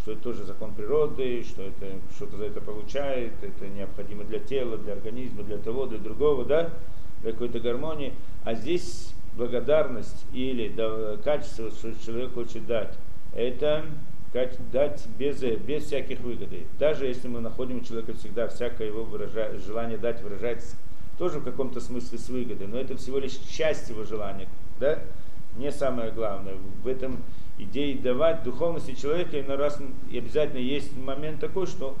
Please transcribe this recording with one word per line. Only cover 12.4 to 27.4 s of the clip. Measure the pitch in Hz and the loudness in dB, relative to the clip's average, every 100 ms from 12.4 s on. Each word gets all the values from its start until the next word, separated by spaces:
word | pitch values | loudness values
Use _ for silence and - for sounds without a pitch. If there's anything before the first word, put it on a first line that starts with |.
| 117 117 104 | 0 0 0
дать, | 117 - - - - - | 0 0 0 0 0 0
это | - 120 - 151 156 160 151 147 - - | 0 0 0 0 0 0 0 0 0 0
каче-, | 120 - - 123 | 0 0 0 0
дать | 123 147 - - - | 2 2 0 0 0
без, | 139 131 | 0 0
э, | 131 107 | 0 0
без | 110 151 147 | 0 0 0
всяких | 139 113 120 | 0 0 0
выгоды. | 120 117 90 90 80 - | 0 0 0 0 0 2
Даже | 147 143 131 | 2 2 0
если | 123 127 | 0 0
мы | 120 | 0
находим | 113 117 127 123 | 0 0 0 0
у | |
человека | 113 117 113 | 0 0 0
всегда | 110 110 110 110 | 0 0 0 0
всякое | - 120 104 110 | 0 0 0 0
его | 107 | 0
выража-, | 110 107 98 104 107 107 95 | 0 0 0 0 0 0 -2
желание | 110 117 107 | 0 0 0
дать | 117 107 | 0 0
выражается | 98 98 117 117 - - - - - - | 0 0 0 0 0 0 0 0 0 0
тоже | 175 156 | 0 0
в | |
каком-то | 127 123 123 123 | 0 0 0 0
смысле | 120 123 120 117 | 0 0 0 0
с | - | 0
выгодой, | 127 120 - 101 | 0 0 0 0
но | 120 | 0
это | 135 123 | 0 0
всего | 131 135 | 0 0
лишь | 131 131 - | 0 0 0
часть | - 156 139 - | 0 0 0 0
его | 107 101 | 0 0
желания, | 110 101 98 95 - - - | 0 0 0 0 0 0 0
да? | 131 160 - - - - - 117 | 0 0 0 0 0 0 0 0
Не | 143 | 0
самое | 135 135 123 113 | 0 0 0 0
главное. | 107 110 98 98 95 95 92 | 0 0 0 0 0 0 0
В | 123 | 0
этом | 131 131 123 - - | 0 0 0 0 0